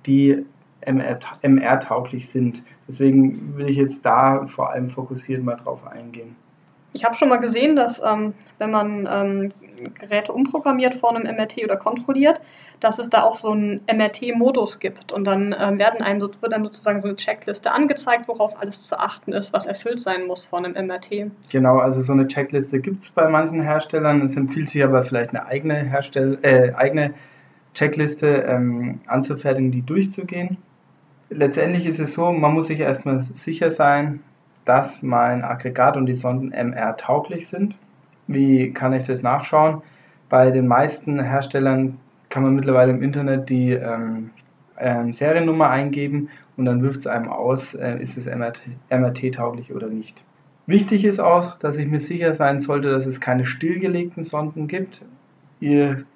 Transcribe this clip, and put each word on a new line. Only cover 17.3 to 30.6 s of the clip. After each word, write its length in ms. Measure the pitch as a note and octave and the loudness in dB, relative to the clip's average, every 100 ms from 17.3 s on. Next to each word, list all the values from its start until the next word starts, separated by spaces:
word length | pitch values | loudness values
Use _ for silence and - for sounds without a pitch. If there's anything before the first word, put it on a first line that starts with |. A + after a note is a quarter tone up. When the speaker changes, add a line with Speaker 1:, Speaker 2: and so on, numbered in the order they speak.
| G#3+ - G3 - | -6 -6 -6 -2
Speaker 2:
angezeigt, 560 | - C#4+ C#4+ C4 A#3 A#3+ | 2 2 0 0 -2 -2
worauf 320 | A3+ G#3+ - | -2 -2 -4
alles 240 | G3+ - | -10 -10
zu 140 | - - | -10 -6
achten 360 | - - - | -6 -6 -8
ist, 180 | G3+ G3 | -8 -4
was 140 | F#3+ G3 | -4 -4
erfüllt 340 | G3 A#3 A#3+ | -8 -6 -6
sein 260 | A#3+ F3+ F3+ | -4 -4 -4
muss 180 | F3+ - | -8 -8
vor 140 | F3 | -6
einem 160 | F3+ F#3 | -6 -6
M 140 | F#3+ | -6
R 120 | F#3 | -8
T. 280 | - G#3 G#3 - - | -8 -8 -8 -12 -6
Speaker 1:
Genau, 260 | C3 B2+ C3 | 2 6 6
also 240 | C3 C3 | 4 2
so 120 | B2+ | 2
eine 140 | C3+ C3+ | 2 2
Checkliste 520 | - C3+ C#3+ C3+ C3+ | 0 -2 -2 -2 -4
gibt's 300 | G3 G3 - | -4 -6 -6
bei 200 | - D#3+ | 2 4
manchen 320 | D#3 D#3+ D#3+ | 4 2 0
Herstellern. 600 | D3+ D3+ D#3 D#3+ D3+ D3 | 0 0 0 0 4 4
Es 140 | C3+ C#3 | 2 0
empfiehlt 340 | C3+ D3 D3+ | -2 -2 -4
sich 140 | D3 | 2
aber 200 | C#3 C3 | 4 4
vielleicht 260 | B2 B2 A#2 | 2 -2 -2
eine 160 | A#2 - | -6 -4
eigene 300 | C#3 D#3 D3+ | -4 -2 -2
Herstell-, 640 | C3+ C#3 C3+ C#3 C3+ C3+ | -2 -2 -2 0 0 2
äh, 320 | C#3+ C3 B2 | 6 6 6
eigene 400 | - C3+ D#3 D3 - - _ _ _ _ | 4 0 2 -2 -4 -18 _ _ _ _
Checkliste, 540 | - D3 D3 D3 - D3+ | -2 -2 0 -2 0 2
ähm, 720 | C#3+ - B2 B2 A#2+ B2 B2 - | 2 2 0 0 -2 -6 -8 -2
anzufertigen, 640 | B2+ C3+ C#3 C#3+ C3+ C3 | -2 -2 -4 -2 0 0
die 120 | B2+ | 0
durchzugehen. 760 | B2 F3 G3 - F3+ F3 F3 F#3 | -2 0 0 -2 -10 -8 -6 -8